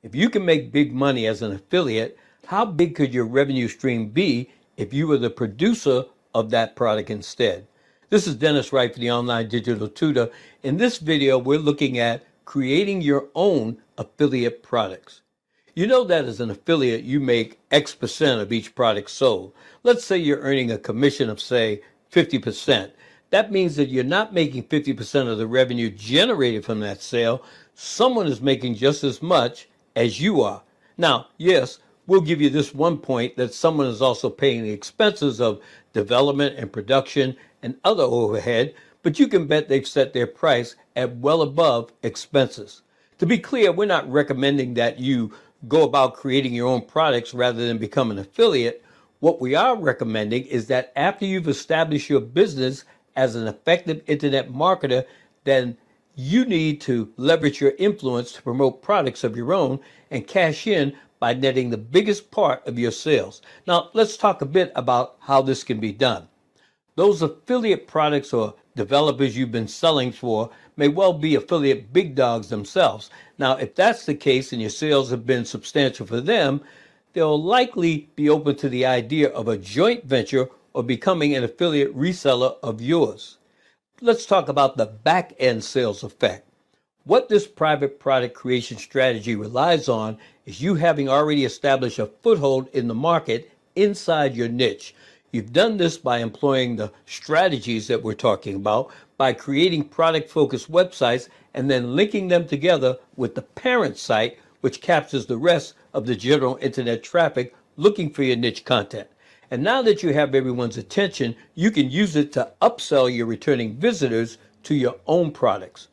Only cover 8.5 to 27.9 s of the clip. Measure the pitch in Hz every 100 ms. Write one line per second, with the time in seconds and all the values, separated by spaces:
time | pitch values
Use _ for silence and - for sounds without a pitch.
8.5 | 147 120 135 123 123 120 120 123 117 113
9.5 | 117 113 110 107 - 160 127 117 - -
10.5 | _ 139 156 240 240 156 156 135 131 127
11.5 | 147 151 143 139 127 117 117 _ _ -
12.5 | 143 131 143 202 196 147 139 - 156 196
13.5 | 160 110 117 _ - 110 _ 147 131 120
14.5 | 117 _ 120 101 90 _ - _ _ _
15.5 | _ _ - 202 254 214 165 127 110 117
16.5 | 101 - 160 131 113 117 139 135 120 113
17.5 | - _ 147 147 - - - 151 120 104
18.5 | 117 107 - 117 104 101 - 131 98 95
19.5 | _ - _ 240 240 - 190 156 139 135
20.5 | 135 120 107 - 113 143 139 120 107 -
21.5 | 123 113 104 - _ _ 180 151 131 113
22.5 | 104 - 120 95 _ - _ _ 190 214
23.5 | 196 180 147 135 127 127 180 220 185 147
24.5 | 131 - 156 143 123 117 143 123 110 113
25.5 | 123 127 120 117 98 107 139 226 202 127
26.5 | 110 - 110 104 98 - 120 117 123 -
27.5 | - _ _ -